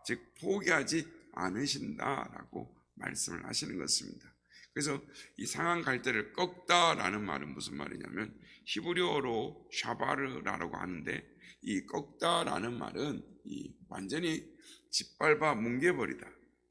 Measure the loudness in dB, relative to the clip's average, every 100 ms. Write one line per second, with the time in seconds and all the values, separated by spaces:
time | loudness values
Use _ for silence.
0 | -6 -6 -8 -4 0 2 4 4 4 0
1 | -2 -10 -12 -4 -2 0 0 -2 -4 -2
2 | -2 -2 -4 -10 -10 -10 -10 -14 _ -8
3 | -6 -2 -4 -4 -4 -4 -2 -2 0 0
4 | 0 -12 -20 _ _ -20 -10 -4 -2 -2
5 | -6 -18 -16 -8 -4 0 2 2 2 0
6 | 2 0 0 0 -2 0 4 6 8 6
7 | 2 0 0 -2 -4 -8 -6 -6 -6 -8
8 | -8 -6 -6 -10 -20 -14 -6 -4 0 2
9 | 4 4 2 2 0 -6 -8 -4 -2 0
10 | 2 2 0 -4 -2 -2 -2 -4 -4 -4
11 | -4 -4 -6 -18 -20 -8 -2 -2 -2 -4
12 | -6 -2 2 2 2 0 -2 -4 -6 -4
13 | -4 -4 -10 -16 -12 -10 -12 -16 -12 -8
14 | -4 -2 0 -2 -6 -18 -20 -20 -4 -2
15 | -2 2 4 6 4 2 2 4 4 4
16 | 0 -4 -10 -18 -20 _ _